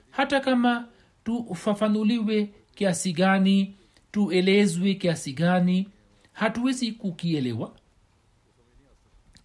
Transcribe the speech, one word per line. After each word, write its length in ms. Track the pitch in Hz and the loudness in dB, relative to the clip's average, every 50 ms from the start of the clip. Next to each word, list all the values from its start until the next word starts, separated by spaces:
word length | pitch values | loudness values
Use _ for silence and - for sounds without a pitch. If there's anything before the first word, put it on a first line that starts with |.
| _ _ | _ _
hata 300 | - - 277 269 285 269 | -4 -2 -2 0 0 0
kama 480 | 269 269 254 247 240 247 240 240 240 - - _ _ _ _ _ - | 0 0 2 2 2 2 0 -2 -6 -12 -20 _ _ _ _ _ -8
tufafanuliwe 1300 | 220 233 240 233 - 180 170 - 214 202 202 214 214 208 214 214 208 247 233 214 214 220 214 208 208 - - _ _ _ | -6 -6 -6 -6 -8 -10 -6 -4 -4 -2 0 0 0 0 0 0 0 0 0 0 0 0 -2 -2 -4 -8 -16 _ _ _
kiasi 380 | - 202 190 170 - - 190 | -2 -2 0 0 -2 -2 -2
gani, 640 | 160 156 185 190 190 196 190 190 196 196 196 190 - - _ _ _ _ _ _ | 0 2 2 2 4 4 4 4 4 4 2 0 -6 -14 _ _ _ _ _ _
tuelezwe 840 | - 208 202 156 175 185 185 190 190 208 208 196 165 175 185 196 190 | -2 -2 0 2 2 2 2 4 4 4 4 2 2 0 0 -2 -2
kiasi 380 | 196 - 175 160 - - 190 | -2 -2 -2 -2 -4 -6 -8
gani, 560 | - 165 170 175 180 185 180 180 180 185 196 - - _ _ _ _ _ _ _ | -4 0 0 2 2 4 4 2 2 0 -2 -4 -10 _ _ _ _ _ _ _
hatuwezi 600 | _ - 208 220 220 233 240 269 262 - 247 220 | _ -2 -2 -2 0 -2 -2 -2 -2 -2 -4 -6
kukielewa. 840 | 220 - - 190 170 - - 170 160 147 127 123 113 110 - - - _ _ _ _ _ _ _ _ _ _ _ _ _ _ _ _ _ _ _ _ _ _ _ _ _ _ _ _ _ _ _ - - | -6 -6 -8 -8 -6 -6 -4 -2 -2 -2 -2 -4 -4 -6 -8 -10 -14 _ _ _ _ _ _ _ _ _ _ _ _ _ _ _ _ _ _ _ _ _ _ _ _ _ _ _ _ _ _ _ -20 -20